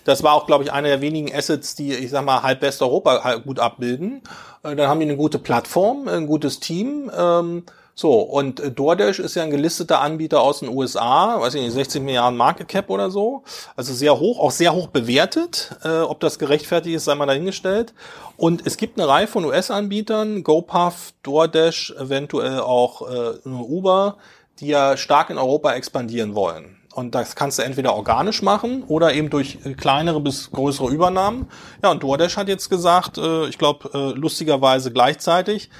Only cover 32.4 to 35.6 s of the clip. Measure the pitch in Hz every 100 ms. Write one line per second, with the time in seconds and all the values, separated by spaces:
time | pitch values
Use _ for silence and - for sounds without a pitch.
32.4 | 196 190 - 185 170 175 175 - 156 160
33.4 | 147 113 147 143 139 143 139 127 156 -
34.4 | 156 139 135 131 127 120 127 156 - 175
35.4 | 185 208